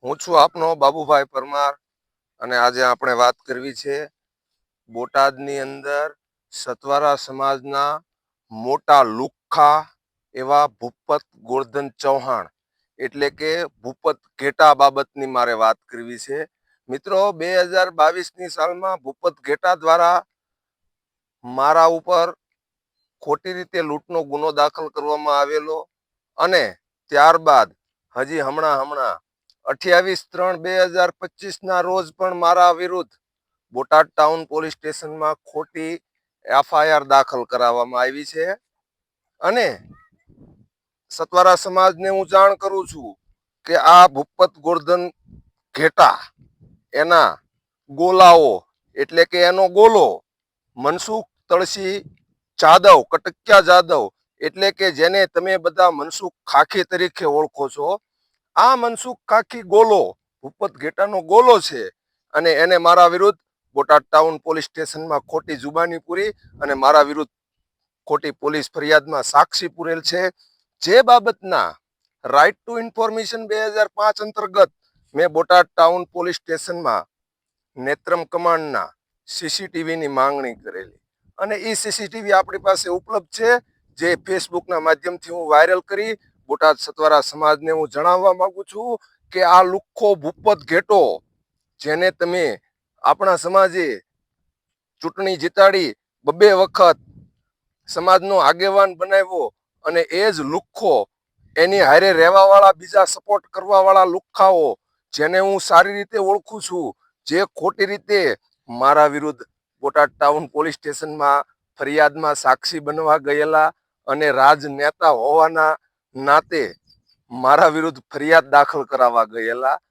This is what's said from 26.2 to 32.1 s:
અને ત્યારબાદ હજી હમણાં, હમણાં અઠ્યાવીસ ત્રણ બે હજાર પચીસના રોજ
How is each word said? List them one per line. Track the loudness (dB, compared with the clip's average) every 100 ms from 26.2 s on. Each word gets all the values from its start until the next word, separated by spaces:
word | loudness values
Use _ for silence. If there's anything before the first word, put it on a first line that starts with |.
| _ -4
અને | -2 0 -2 -8 _ _ _
ત્યારબાદ | 2 4 4 4 2 2 _ _ _ _ -10
હજી | -8 -6
હમણાં, | -6 -4 -2 -2
હમણાં | -4 -6 -6 -8 _ _ _ _ -10
અઠ્યાવીસ | -8 2 2 2 -6 -10
ત્રણ | -6 -6 -6
બે | -6 -2 -2
હજાર | 0 -2
પચીસના | -4 -18 _ -18 -16 -6 -4
રોજ | -2 -4 -6